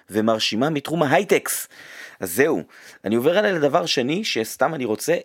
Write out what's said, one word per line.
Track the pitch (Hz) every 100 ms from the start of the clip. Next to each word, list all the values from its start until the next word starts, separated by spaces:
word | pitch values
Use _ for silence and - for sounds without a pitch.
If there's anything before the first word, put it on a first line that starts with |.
| -
ומרשימה | 98 110 110 - 107 139
מתחום | 151 - 160
ההייטקס. | 147 160 208 160 - - - - - - - -
אז | 95
זהו, | 90 151 110 76 - - - -
אני | 113
עובר | 131 175
הלאה | 208
לדבר | 180 143 156 170
שני, | - 123 170
שסתם | 220 117 110 - 135
אני | 160 120
רוצה | 107 - 170